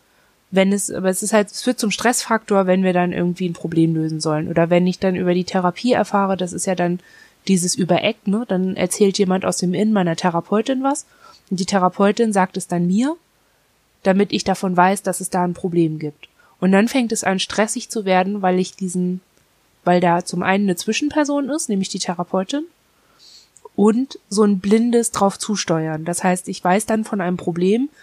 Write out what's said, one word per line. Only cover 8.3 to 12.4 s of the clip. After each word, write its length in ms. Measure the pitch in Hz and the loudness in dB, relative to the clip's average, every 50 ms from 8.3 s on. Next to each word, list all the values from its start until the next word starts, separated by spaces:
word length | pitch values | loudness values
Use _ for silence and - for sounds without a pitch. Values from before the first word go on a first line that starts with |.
| 190 220 247 | -2 -2 -2
Dann 280 | - 190 180 185 185 185 | -2 -2 -2 0 -2 -2
erzählt 420 | - 185 180 - - 208 196 185 - | -2 -2 -4 2 2 2 2 4 2
jemand 260 | 202 185 185 190 190 | 2 2 2 0 0
aus 120 | - 180 | -2 -2
dem 160 | - - 175 180 | 0 -2 -2 0
Innen 200 | - 214 220 220 | 0 2 2 2
meiner 220 | 202 180 170 165 | 2 2 0 -2
Therapeutin 680 | - - 185 165 170 165 - 202 214 220 - 269 254 262 | 0 -2 0 0 0 -2 0 -2 0 0 0 -2 0 0
was 220 | 269 285 294 - _ _ _ _ - - _ _ _ | -2 -2 -2 -6 _ _ _ _ -20 -20 _ _ _
und 100 | 190 175 | -6 -4
die 60 | 196 | -4
Therapeutin 680 | - 202 196 180 180 180 - 202 202 208 - 233 220 208 | -2 0 2 2 2 2 2 2 2 4 2 0 2 2
sagt 240 | 196 | 2